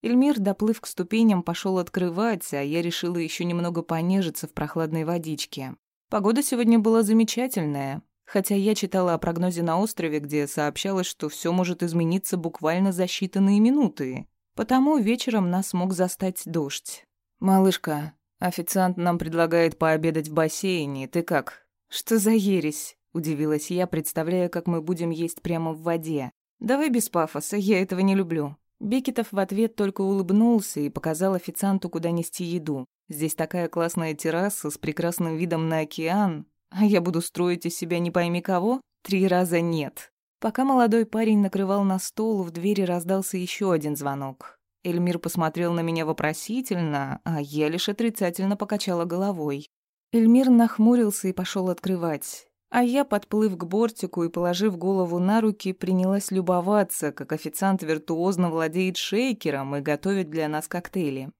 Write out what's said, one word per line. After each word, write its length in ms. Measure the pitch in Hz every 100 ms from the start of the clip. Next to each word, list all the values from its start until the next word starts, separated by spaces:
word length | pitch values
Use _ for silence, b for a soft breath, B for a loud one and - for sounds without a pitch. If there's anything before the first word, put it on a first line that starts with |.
Эльмир, 360 | 226 247 277 277
доплыв 420 | 196 196 214 226
к 60 | -
ступеням, 560 | - 175 220 226 190
пошел 360 | 175 170 196 185
открывать, 720 | 175 - 180 170 226 202 -
а 80 | 143
я 200 | 143 160
решила 360 | 170 165 175 175
еще 260 | 160 -
немного 380 | 175 175 175 170
понежиться 640 | 165 165 170 190 175 - 156
в 60 |
прохладной 520 | - 151 - 160 160
водичке. 720 | 156 175 156 151 - - 131 127 _ _ _
Погода 340 | 214 202 226
сегодня 360 | 285 240 233 233
была 240 | 214 226
замечательная, 1000 | 214 220 226 - 254 233 151 143 135 143 - _ _
хотя 240 | 202 190
я 200 | 202 196
читала 400 | 214 190 190 180
о 40 | 165
прогнозе 440 | - 165 180 170
на 180 | 170 165
острове, 400 | 214 - 165 151
где 260 | 143 147 143
сообщалось, 600 | - 147 143 196 196 180
что 220 | - 156
все 240 | - 165
может 300 | 180 180 170
измениться 540 | 175 165 165 185 - 185
буквально 560 | 165 - 156 170 196
за 120 | 180
считанные 540 | 180 - 185 196 196 202
минуты. 680 | 220 285 240 - 135 131 - _ _
Потому 440 | - 220 254 277 302
вечером 520 | 208 240 - 220 180
нас 220 | 180 196
мог 200 | 180 180
застать 500 | 180 180 - 190 185
дождь. 600 | - 165 139 - - - _ _ _ _
«Малышка, 720 | 190 190 190 185 - 151 156 - _ _
официант 600 | 180 180 175 190 185 180
нам 200 | 175 170
предлагает 600 | 165 165 165 170 165 147
пообедать 500 | 160 160 160 160 156
в 40 |
бассейне, 760 | 151 160 - 190 180 143 139 135
ты 140 | 170
как?» 440 | 170 151 - - _ _ _
«Что 300 | - - 226
за 120 | 202
ересь?» — 680 | 226 196 185 151 151 - - _
удивилась 580 | 165 156 151 151 151 151
я, 160 | 175 180
представляя, 640 | 160 156 - 160 185 175
как 180 | 175 170
мы 140 | 170
будем 300 | 160 180 170
есть 320 | 160 165 -
прямо 300 | - 165 165
в 100 | 160
воде. 480 | 160 165 160 151 127 _ _ _
«Давай 300 | - 269 302
без 180 | 233 214
пафоса, 480 | 175 160 143 - 202
я 260 | 196 196
этого 180 | 190 180
не 140 | 190
люблю». 420 | 196 180 165 143 147 _ _
Бекетов 540 | 208 254 262 254 220
в 60 | 196
ответ 360 | 190 196 226
только 280 | 226 202 -
улыбнулся 800 | 190 196 185 202 226 233 190 -
и 100 | 147
показал 440 | - 160 160 190
официанту, 560 | 185 - 156 196 196 185
куда 200 | 165 165
нести 340 | 170 170 -
еду. 420 | 175 175 156 139 127 _ _
«Здесь 260 | 151 156
такая 340 | - 160 180 170
классная 460 | 170 170 170 160
терраса 560 | 151 160 160 196 - 147
с 80 | -
прекрасным 580 | - 151 170 170 170 160
видом 320 | 175 165 160
на 120 | 160
океан, 680 | 156 - 160 190 202 156 - _ _
а 140 | 185
я 160 | 208 202
буду 200 | 175 165
строить 460 | 170 - 180 175 170
из 100 | -
себя 220 | 175 175
не 120 | 175
пойми 300 | 170 175 175
кого? 400 | 175 185 196 262 - _
Три 240 | - 196 190
раза 340 | 180 180 170
нет». 520 | 170 165 139 - - _ _ _
Пока 240 | 226 220
молодой 400 | 269 262 240 226
парень 360 | 220 220 226 214
накрывал 440 | 196 190 190 202
на 140 | 196 190
стол, 440 | - - 220 214
в 80 | 175
двери 320 | 165 180 202
раздался 540 | 185 175 170 190 190 185
еще 340 | 180 - 196
один 260 | 170 147 147
звонок. 600 | 143 139 135 135 - _ _ _
Эльмир 340 | 180 175 175 175
посмотрел 540 | 170 180 160 156 175
на 60 | 170
меня 260 | 165 165 156
вопросительно, 1120 | 160 151 160 - 233 262 185 160 147 135 135
а 160 | - 160
я 280 | 143 147 151
лишь 200 | 170 190
отрицательно 680 | 202 233 220 185 175 190 202
покачала 480 | 208 208 - 175
головой. 600 | 170 170 196 185 151 139 147 _ _ _ _
Эльмир 360 | 233 226 240 262
нахмурился 800 | 240 233 - 220 247 220 202 190
и 40 |
пошел 360 | 185 185 202 185
открывать. 800 | 175 185 185 170 147 - - - _ _
А 120 | 247
я, 200 | 247 262
подплыв 520 | 277 208 - 214 214 180
к 80 |
бортику 580 | 170 196 233 226 185 180
и 80 | 170
положив 480 | 170 175 175 214 180
голову 400 | 175 190 180 175
на 220 | 185 214
руки, 320 | 220 214 190
принялась 580 | 185 180 185 185 196 -
любоваться, 800 | 190 180 180 175 208 196 - 151
как 220 | - 139
официант 500 | 156 160 - 190 190
виртуозно 640 | 156 160 156 165 175 180 180
владеет 480 | 160 160 165 185 180
шейкером 800 | - 202 262 233 165 139 135 143
и 40 |
готовит 500 | 143 147 185 196 170
для 180 | 160 151
нас 200 | 151 151
коктейли. 600 | 175 175 196 156 135 135 -